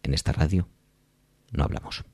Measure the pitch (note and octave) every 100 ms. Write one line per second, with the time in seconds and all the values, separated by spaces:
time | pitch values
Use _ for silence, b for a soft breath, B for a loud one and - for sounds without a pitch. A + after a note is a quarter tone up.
0 | C#2+ C#2+ - - D2+ F2+ E2+ _ _ _
1 | _ _ _ _ _ A#2 - - - -
2 | -